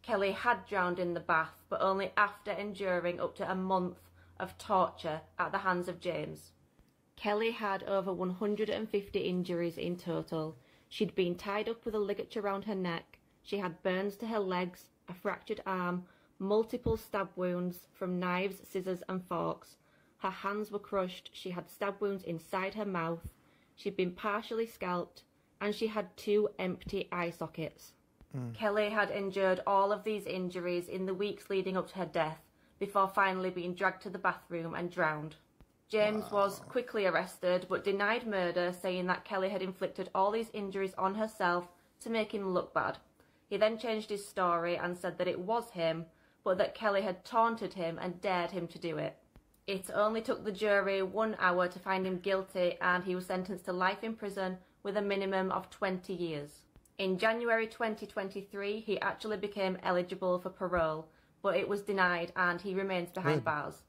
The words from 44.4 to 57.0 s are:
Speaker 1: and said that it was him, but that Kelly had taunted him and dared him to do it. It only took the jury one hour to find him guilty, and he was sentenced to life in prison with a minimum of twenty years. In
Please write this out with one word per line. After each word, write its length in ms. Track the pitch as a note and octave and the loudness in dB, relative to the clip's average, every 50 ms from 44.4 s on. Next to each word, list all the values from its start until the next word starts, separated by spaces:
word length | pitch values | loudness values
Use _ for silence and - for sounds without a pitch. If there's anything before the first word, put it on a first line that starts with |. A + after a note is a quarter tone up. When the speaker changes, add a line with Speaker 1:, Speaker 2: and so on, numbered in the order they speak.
| F#3 F3 E3+ E3+ E3 F3 F3 | 2 4 4 2 2 0 0
Speaker 1:
and 200 | - - F3 F3+ | 0 0 -2 -4
said 220 | F3 - F3+ F3 - | -2 -4 -6 -2 0
that 100 | F#3 F3+ | 0 0
it 100 | - - | 0 -2
was 320 | F3+ F#3+ A3+ A#3 A3+ - | 0 0 0 0 0 -4
him, 360 | - F3 E3 E3 D#3+ E3 E3+ - _ _ _ _ _ _ _ | -4 0 0 2 2 0 -4 -10 _ _ _ _ _ _ _
but 140 | G3+ F#3 F3+ | 2 4 4
that 160 | G3+ - - | 4 2 2
Kelly 280 | - A3+ G#3+ G3+ G3 | 0 0 2 2 4
had 220 | G#3 G3+ F3+ F#3 - | 2 0 -4 -4 -8
taunted 500 | - - A#3 A3+ A#3 A3+ A3 G#3 F3+ - | 0 4 4 4 4 4 0 -4 -6 -4
him 240 | G3 F3 E3 E3+ - | -2 -2 -2 -2 -2
and 200 | - F3+ F3+ F3+ | -4 -6 -6 -2
dared 300 | - G3+ F#3 F3+ E3+ F3 | 0 2 2 2 2 0
him 160 | G3 F#3 E3+ E3 | -2 -4 -4 -4
to 100 | - E3 | -8 -6
do 180 | F3 E3+ D#3 | -6 -4 -2
it. 200 | D3+ D3+ D3+ D3+ - _ _ _ - _ _ _ _ _ | -2 -2 -4 -6 -8 _ _ _ -20 _ _ _ _ _
It 240 | - G3 F#3+ F#3+ - - | -4 -4 -4 -4 -2 2
only 280 | F#3+ G#3 G#3+ A3 A3+ | 2 2 4 2 0
took 220 | A3+ C4 A#3+ - - | 0 -2 -2 -2 -2
the 60 | G#3+ | -6
jury 520 | G3 F3+ G#3 G#3+ G3+ G3+ F#3+ G3 G3 G3 | -4 0 2 4 4 4 4 4 2 2
one 340 | F#3+ F#3+ F#3+ G#3 A3+ A3 G#3+ - | 0 0 0 0 0 0 0 2
hour 300 | - F#3 F3 F3+ F3+ F3 | 2 4 4 4 2 2
to 100 | F3+ F#3 | 0 -6
find 260 | - G3 F#3+ F#3 F#3 | -4 -2 0 0 2
him 140 | F#3 F#3 F3+ | 0 -2 -2
guilty, 600 | F3+ G3 F#3+ F#3+ F#3+ F#3+ - F#3+ F3+ F3 E3+ - | 0 2 2 2 0 -2 0 2 2 2 2 2
and 240 | - F3+ F3+ F3+ F3+ | 2 2 2 2 2
he 100 | G3 F3+ | 0 -2
was 120 | F3+ F3+ | -2 -2
sentenced 400 | - F#3+ F#3 F#3 F#3 G3+ F3 - | -2 -2 -2 -2 -4 -6 -6 -4
to 60 | - | -4
life 300 | F3+ F3+ F#3 F#3 G3+ G3+ | 0 2 2 2 2 0
in 140 | - A3+ A3+ | -4 -6 -6
prison 400 | A3 - G3+ F#3+ G3 F#3+ F#3 F#3 F#3 - _ _ _ | -6 -6 -6 -4 -2 -2 -2 -4 -6 -10 _ _ _
with 140 | _ G3+ G3 | _ -2 0
a 60 | G#3 | 0
minimum 500 | G3+ G3+ G3+ G3 G3 G3 G3 F#3+ F#3 F#3 | 2 2 2 2 2 2 2 2 2 2
of 180 | - F#3 F#3 - | 0 -2 -2 -6
twenty 440 | - - G#3 F#3+ F#3 F#3 F3+ - F#3+ | -6 -2 -2 0 0 -2 -4 -6 -4
years. 480 | E3+ F3 E3 D#3 D3 C#3+ D3 - - - _ _ - _ - _ | -2 -2 -2 -2 -4 -6 -8 -14 -20 -20 _ _ -20 _ -20 _
In 200 | - | -2